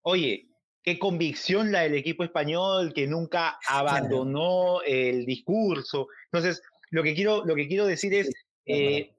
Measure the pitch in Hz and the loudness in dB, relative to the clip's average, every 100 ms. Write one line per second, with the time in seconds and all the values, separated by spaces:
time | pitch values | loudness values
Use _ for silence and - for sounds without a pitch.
0 | 170 185 135 98 - _ _ _ 175 175 | 0 2 0 -2 -8 _ _ _ -4 -2
1 | 196 170 160 143 - 196 220 190 156 147 | 0 0 -2 -2 0 0 2 2 2 0
2 | 156 165 170 160 151 165 190 190 165 147 | -2 -4 -2 -2 -2 0 0 0 0 -2
3 | 139 165 160 175 165 - 131 139 143 139 | -2 -2 -2 0 -2 -2 -2 0 2 2
4 | 131 135 131 143 175 180 180 180 147 131 | 0 0 0 0 0 2 2 0 0 2
5 | 127 123 123 127 - 214 208 147 - 143 | 2 0 -2 -4 -2 0 0 -2 -2 -4
6 | 127 - - 170 175 170 - _ - 160 | -4 -10 -4 0 0 -2 -10 _ -4 -2
7 | 156 156 208 214 165 147 147 196 202 165 | 0 0 2 2 0 -2 0 0 0 0
8 | 202 202 143 - _ _ - 143 143 143 | 0 0 0 -6 _ _ -4 0 2 0
9 | - | -4